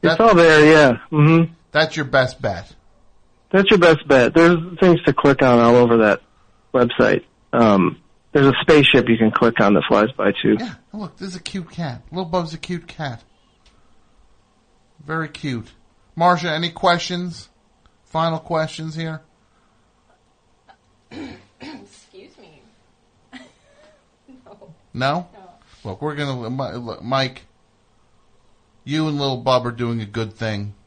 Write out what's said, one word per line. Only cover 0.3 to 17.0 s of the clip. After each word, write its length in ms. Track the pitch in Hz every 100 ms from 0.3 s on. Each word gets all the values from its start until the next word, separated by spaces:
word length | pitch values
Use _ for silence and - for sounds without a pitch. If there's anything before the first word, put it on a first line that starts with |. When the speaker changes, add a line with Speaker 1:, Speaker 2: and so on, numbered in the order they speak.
Speaker 1:
there, 300 | 185 165 156
yeah. 340 | 151 160 143 120 -
Mm-hmm. 420 | 151 147 165 165 - _
Speaker 2:
That's 240 | - 156 160
your 100 | 135
best 340 | 135 127 -
bet. 340 | 113 90 - - _ _ _ _ _ _ _
Speaker 1:
That's 180 | 190 196
your 80 | 208
best 280 | 170 151 -
bet. 240 | 135 120
There's 240 | 160 170 175 170 170
things 220 | 190 175
to 100 | -
click 300 | 135 143 131
on 160 | 131 120
all 180 | 117 123
over 220 | 120 117
that 220 | 107 - _ _ _ _ _
website. 520 | 131 120 - 110 101 - _ _
Um, 480 | 123 113 98 87 - _ _ _
there's 140 | 147 139
a 80 | 127
spaceship 460 | - 156 139 135 117
you 100 | 113
can 120 | 110
click 300 | - 120 113
on 140 | 101
that 80 | 98 -
flies 220 | 107 107 -
by, 160 | 101 101
too. 140 | 110 107
Speaker 2:
Yeah, 160 | 240 - _
look, 240 | 214 190 _
this 100 | 190
is 80 | 180
a 60 |
cute 280 | - 196 165
cat. 320 | - 160 120 -
Lil 140 | 175
Bub's 300 | 180 180 165
a 40 | 160
cute 280 | - 175 -
cat. 340 | - 147 117 _ _ _ _ _ _ _ _ _ _ _ _ _ _ _ _ _ _
Very 240 | 143 160 156
cute. 380 | - 147 120 110 _ _ _ _ -
Marcia, 340 | 175 175 170
any 200 | 156 170
questions? 800 | 165 185 175